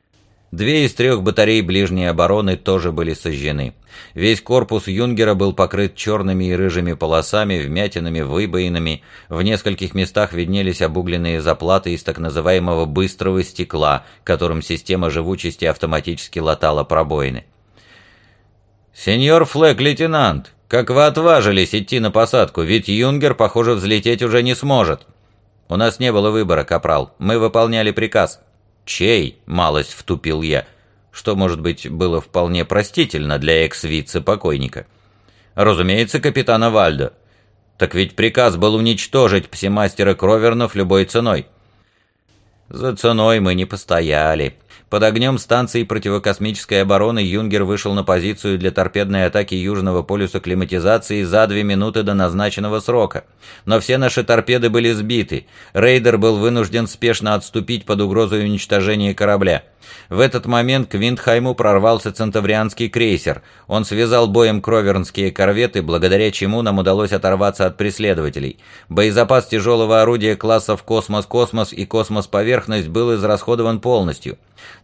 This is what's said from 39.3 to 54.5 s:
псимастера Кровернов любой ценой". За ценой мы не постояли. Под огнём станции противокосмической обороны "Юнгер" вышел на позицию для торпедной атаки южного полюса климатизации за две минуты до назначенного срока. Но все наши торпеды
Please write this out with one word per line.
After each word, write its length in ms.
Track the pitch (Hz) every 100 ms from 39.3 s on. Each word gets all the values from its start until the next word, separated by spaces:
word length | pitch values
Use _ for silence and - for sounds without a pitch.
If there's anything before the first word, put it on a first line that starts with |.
| 98 -
псимастера 680 | - 95 104 101 - 98
Кровернов 600 | 90 95 110 117 117 117
любой 300 | 101 92 98
ценой". 420 | 95 113 117 82 - _ _ _ _ _ _ _ _ _ _ _ -
За 280 | - 127 107
ценой 420 | 117 113 110 113
мы 160 | 95
не 120 | 90 92
постояли. 880 | 98 - 85 80 76 78 78 69 - _ - -
Под 140 | 104
огнём 360 | 110 110 127 127
станции 460 | - 120 123 120
противокосмической 1000 | 113 107 101 101 101 98 104 101 - 101
обороны 360 | 98 98 110 117
"Юнгер" 460 | 95 101 110 104
вышел 300 | 95 101 104
на 100 | 101
позицию 540 | 95 90 92 98 104 95
для 120 | 92
торпедной 560 | 98 92 101 98 98 90
атаки 280 | 104 101
южного 480 | 92 92 104 95 90
полюса 360 | 78 104 95 92
климатизации 840 | 87 92 90 92 90 113 - 104
за 240 | 90 104 110
две 160 | 101
минуты 400 | 104 98 107 110
до 100 | 101
назначенного 640 | 101 90 90 104 98 104 107
срока. 440 | 110 120 101 - - _ - -
Но 160 | - 110
все 160 | - 131
наши 260 | 131 -
торпеды 460 | 107 117 110